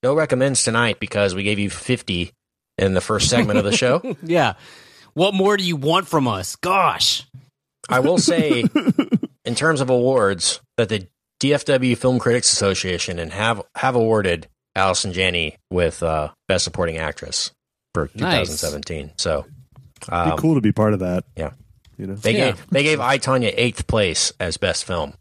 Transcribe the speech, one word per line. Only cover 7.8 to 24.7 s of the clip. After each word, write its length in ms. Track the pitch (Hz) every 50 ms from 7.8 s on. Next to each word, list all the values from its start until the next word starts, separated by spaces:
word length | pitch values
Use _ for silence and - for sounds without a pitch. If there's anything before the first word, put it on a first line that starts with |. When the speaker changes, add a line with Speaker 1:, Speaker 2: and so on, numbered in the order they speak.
| - -
Speaker 1:
I 120 | 123 127
will 180 | 131 147 180 175
say, 440 | 170 - 175 165 160 151 - 120 - 208 - 302 - 269 - - 269
Speaker 2:
<laughs> 400 | - - - - - _ _ _
Speaker 1:
in 100 | - 120
terms 260 | - 139 165 160 139
of 80 | 135 123
awards, 720 | 131 123 120 127 135 127 107 98 98 87 - - - - _ _ _
that 120 | - 113 95
the 180 | 110 104 92 - _ _ _ _ _ _
D 140 | - 139 147
F 120 | 143 -
W 300 | - 143 127 127 127 120
Film 240 | - - 127 127 120
Critics 320 | - 123 117 123 - - -
Association 640 | - 101 98 95 - - 92 90 82 - - 90
and 140 | 85 82 80 80
have, 300 | 98 107 113 117 101 - _ _
have 200 | - - 131 127
awarded 520 | 123 113 113 113 107 101 92 85 82 76 - _ _ _ _ _
Allison 380 | 95 95 95 92 - - 98 87
Janney 440 | 92 95 92 87 87 82 76 - _ _ _
with, 320 | 92 90 87 80 - - 87
uh, 260 | 82 80 78 76 76 - _ _
Best 180 | - 95 90 -
Supporting 320 | - - - 90 85 80
Actress 540 | 80 80 76 71 - - - - - - - _ _ _ _ _ _ _ _ _
for 140 | - 76 73 _
Speaker 2:
Nice. 0 |
Speaker 1:
two 60 | 107 135
thousand 320 | 185 175 127 98 90 78
seventeen. 540 | 76 - 78 73 73 - - 87 76 71 76 -
So, 280 | - - 87 78 71 - - - - - _ _ - - - _ _ -
Speaker 3:
Be 60 | -
Speaker 1:
um, 260 | - 87 87 82 78
Speaker 3:
cool 160 | 78 - 160 160
to 60 | 139
be 100 | 107 104
part 220 | 101 - 107 107 107
of 60 | 95
that. 240 | 92 90 90 90 - _ _
Speaker 1:
yeah. 160 | - 80 71 - - - _ _ _ _ - _
Speaker 3:
You 80 | - 101
know? 80 | 95 98
Speaker 1:
They 180 | 104 107 113 113
Speaker 2:
Yeah. 140 | 104 90 87
Speaker 1:
gave, 160 | - - - -
they 140 | - 135 143
gave 160 | 156 156 143
I, 180 | 127 123 139
Tonya 360 | 135 - 135 131 131 120 107 -
eighth 300 | - 120 123 - - -
place 460 | - - 110 104 92 92 - - - - _
as 180 | 92 87 80
Best 280 | - - 92